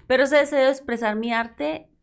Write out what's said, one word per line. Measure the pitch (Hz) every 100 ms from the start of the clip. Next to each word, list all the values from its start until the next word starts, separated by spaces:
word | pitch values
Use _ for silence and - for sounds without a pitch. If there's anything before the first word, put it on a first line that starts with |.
| -
Pero | 254 269
ese | 294
deseo | 285 294 262
de |
expresar | 269 - 233 220 214
mi | 233
arte | 226 226 - 294 311 - _